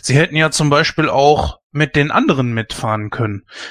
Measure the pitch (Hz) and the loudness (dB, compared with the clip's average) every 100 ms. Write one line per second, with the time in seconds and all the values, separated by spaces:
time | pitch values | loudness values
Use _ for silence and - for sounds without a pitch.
0 | - 135 160 151 156 - 151 143 160 - | 0 2 2 2 0 2 2 2 2 0
1 | 151 135 143 147 - - _ 147 151 147 | 0 2 4 4 0 -6 _ -4 -2 0
2 | 147 214 311 135 123 113 107 - 113 107 | 0 0 2 0 0 -2 -6 -6 -4 -4
3 | 104 - 110 101 - - - | -4 -4 -4 -4 -12 -18 -18